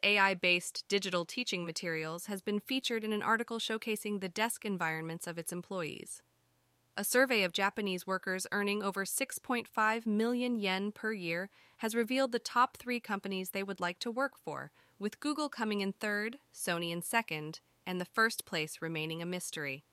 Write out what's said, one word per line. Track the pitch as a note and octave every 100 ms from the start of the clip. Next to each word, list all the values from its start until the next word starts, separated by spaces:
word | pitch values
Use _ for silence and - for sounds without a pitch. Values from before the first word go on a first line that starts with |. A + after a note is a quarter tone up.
A | G3+ G#3
I-based | G3 F#3 F3+ F3 - - -
digital | G3+ F#3+ F3+
teaching | E3+ - B3 F#3
materials, | E3+ D#3+ F3 D#3+ D#3+ E3+ -
has | G3
been | - G#3
featured | - C4 - A#3
in | G#3+
an | G#3
article | - A3+ A#3 A#3
showcasing | - A3+ A3+ G#3+ G#3 G#3
the | F#3+
desk | G#3+ A3+ - G#3+
environments | F#3 E3 D#3+ D#3+ E3 -
of | E3+
its | E3
employees. | F3 - F#3+ D#3 - - - _ _ _ _ _ _ _ -
A |
survey | G3+ B3 C4 A3+
of | F3+
Japanese | F#3 G3 - G3+ F3+ -
workers | F#3+ - F#3 -
earning | G3+ G3+ G#3
over | G3+ G3 F#3+
six | - C4+ -
point | - A#3+ A3+
five | - G#3+ A3+
million | A3+ G#3 A#3 B3 B3 A#3
yen | G3 F#3+ G3+
per | - A3
year | G#3+ E3+ E3+ G3 _ - -
has | A3+
revealed | A3+ A3 C4 C4+
the | A#3
top | - B3 B3+ -
three | A#3+ A#3+
companies | - G3 G3 F#3+ F#3
they | G3
would | G3 F#3+
like | F3 F3+
to | A#3+
work | A3+ C4+ -
for, | - C#3+ C#3+ _ _ -
with | G#3 -
Google | D4 D4 D4
coming | - G#3+ G#3
in | G3
third, | F#3+ G#3+ G#3 G#3+ C4+ _
Sony | - - E3+ E3+
in | E3+
second, | - A#3 - D#3 D3+ E3 _ _ -
and | F3+
the |
first | F3 - A3 -
place | - E3+ D#3 -
remaining | E3 D#3+ D#3 E3
a | E3+
mystery. | F3+ - - C#3+ C3+ -